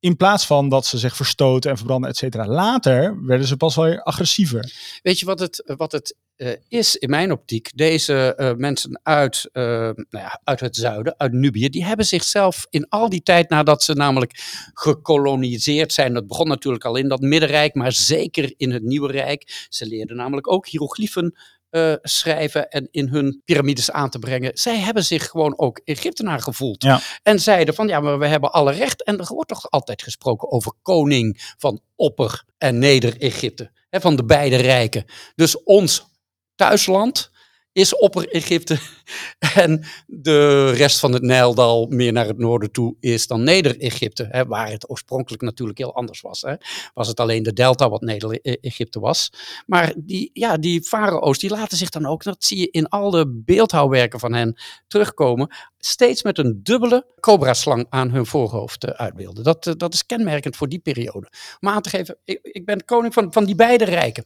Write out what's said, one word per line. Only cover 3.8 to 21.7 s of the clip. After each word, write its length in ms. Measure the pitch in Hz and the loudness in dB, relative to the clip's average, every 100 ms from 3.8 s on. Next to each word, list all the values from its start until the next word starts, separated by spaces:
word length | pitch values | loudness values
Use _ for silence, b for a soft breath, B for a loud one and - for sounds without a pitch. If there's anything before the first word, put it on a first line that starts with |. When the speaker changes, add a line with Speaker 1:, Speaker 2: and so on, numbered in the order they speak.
Speaker 1:
weer 180 | 160 170 | 2 2
agressiever. 720 | - 156 170 - 180 120 117 B B B | -4 -2 -2 0 0 0 -6 B B B
Speaker 2:
Weet 160 | 185 185 | -2 -2
je 80 | 180 | -2
wat 140 | 185 | -4
het, 220 | 180 - - 135 | -4 -8 -12 -8
wat 160 | 160 | -4
het, 240 | 147 - - _ _ | -6 -8 -16 _ _
eh, 160 | 123 117 _ | -10 -10 _
is 280 | 240 220 - | -2 0 -2
in 140 | 127 | -2
mijn 220 | 147 190 | 0 0
optiek? 380 | 139 - 113 - 127 | -2 -4 -8 -8 0
Deze, 580 | 156 160 - 139 131 | 0 2 0 2 0
eh, 180 | - 135 | 0 -2
mensen 460 | 120 139 135 - 131 | -2 -4 -4 -6 -8
uit, 460 | - 151 139 - - | 0 2 2 -2 -8
eh, 100 | - | -6
nou 300 | 120 117 113 110 107 | -4 -2 -4 -6 -12
ja, 300 | 107 - - | -14 -12 -10
uit 160 | - 135 | -4 -4
het 160 | 127 - | -4 -4
zuiden, 380 | 117 107 127 - | -4 -4 -6 -2
uit 140 | 139 | -2
Nubië, 360 | 123 139 107 135 | 2 0 0 -2
die 160 | 143 | -2
hebben 220 | 180 214 214 | -4 -2 0
zichzelf 600 | 180 - 202 196 175 - | 0 0 2 2 0 -4
in 160 | 156 147 | -4 -2
al 200 | 208 233 | -2 0
die 140 | 185 | -2
tijd 260 | - 175 170 | 4 4 4
nadat 340 | 156 147 147 | 2 4 4
ze 100 | - | 2
namelijk 380 | 143 143 131 123 - B B B - 156 151 | 2 2 2 0 -6 B B B -4 -2 -2
gekoloniseerd 920 | 156 147 139 135 127 120 131 147 156 | 2 2 2 0 -2 -2 -2 0 0
zijn, 220 | - 131 | 0 0
dat 120 | 120 101 | 0 -6
begon 220 | - 160 | -4 -2
natuurlijk 360 | 139 143 120 | 0 -2 -4
al 120 | 120 123 | -2 -2
in 120 | 139 | -2
dat 120 | 131 | 0
middenrijk, 540 | 135 156 151 147 151 | 2 2 2 2 2
maar 180 | 143 127 | 0 -2
zeker 640 | 120 - 156 160 - 135 - | 0 0 0 -2 -4 -4 -4
in 140 | 131 | -4
het 120 | 123 | -2
nieuwe 300 | 110 143 143 | -2 -2 -2
rijk. 540 | 135 131 143 - - - | -4 -4 -6 -8 -16 -12
Ze 180 | - 113 | -12 -10
leerden 300 | 110 110 117 | -10 -10 -8
namelijk 360 | 127 139 139 | -6 -6 -2
ook 140 | 190 - | -2 -2
hiërogliefen, 680 | 160 143 - 214 - 170 - b b _ | -6 -6 -6 -6 -4 -6 -6 b b _